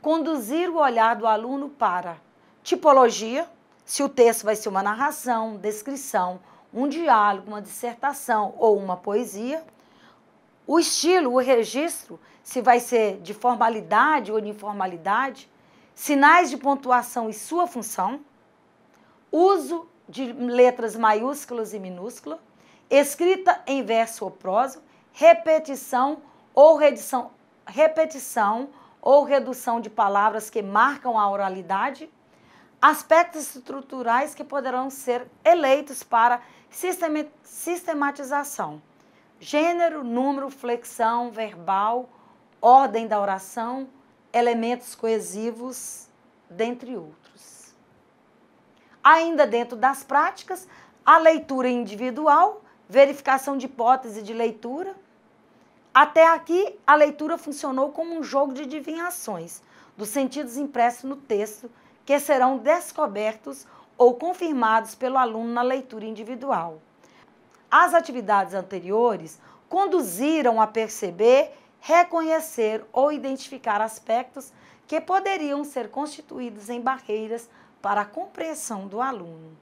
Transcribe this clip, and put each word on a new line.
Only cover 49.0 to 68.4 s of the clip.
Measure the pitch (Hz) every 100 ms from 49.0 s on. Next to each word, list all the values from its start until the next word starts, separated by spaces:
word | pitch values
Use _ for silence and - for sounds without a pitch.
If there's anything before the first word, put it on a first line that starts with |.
Ainda | 277 320 339 320 269
dentro | 233 240 233
das | 254 269
práticas, | - 277 330 - - - - - - _ -
a | 320
leitura | 320 320 311 269 254
individual, | 247 214 202 254 240 302 294 392 427 _ _ _
verificação | 220 277 285 - 262 269 277
de | 262
hipótese | - 233 262 240 214
de | 202
leitura. | 220 233 226 240 277 381 381 _ _ _ _ _ _ _ _ _
Até | 254 302 311 330
aqui, | 320 320 339 403 - -
a |
leitura | 302 302 285 302 330
funcionou | - 285 285 262 285
como | 294 330 330
um |
jogo | 262 277 285
de | 262
adivinhações | 285 302 277 330 349 349 - 185 170 - _ _ _ -
dos | 208
sentidos | 285 262 285 269 240
impressos | 285 247 240 240
no | 262 277
texto, | - 208 214 - 240 _ _ _ -
que | 285
serão | 285 269 254 269
descobertos | 233 339 339 - 302 202 214 220 - 269 - - _ -
ou | 247 240
confirmados | 320 349 339 277 220 226 208
pelo | - 247 262
aluno | 247 220 233
na | 240
leitura | 247 262 254 220 220
individual. | 214 220 247 277 208 170 156 _ _ _ _ _ _ _ _ _
As | 285 349
atividades | 330 330 247 202 202